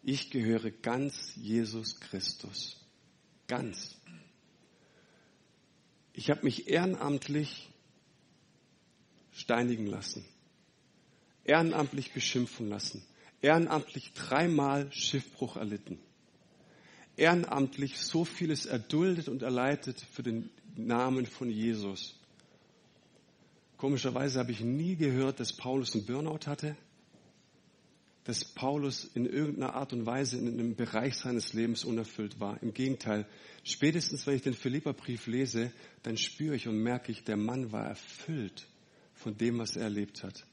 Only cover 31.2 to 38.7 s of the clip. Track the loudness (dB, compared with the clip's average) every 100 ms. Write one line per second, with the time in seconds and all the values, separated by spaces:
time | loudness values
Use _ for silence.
31.2 | 0 0 0 0 2 2 0 -2 -2 -4
32.2 | -6 -4 -4 -2 -4 0 0 0 0 0
33.2 | 0 -10 -20 -16 -8 2 4 4 0 -2
34.2 | 0 2 2 -2 0 0 -2 -4 -4 -6
35.2 | -2 0 2 2 -2 -4 -20 -14 -6 -2
36.2 | -2 -2 0 0 0 0 2 0 -2 -6
37.2 | -2 0 2 0 -2 -2 -4 -6 -12 -14
38.2 | -6 -4 -4 -8 -20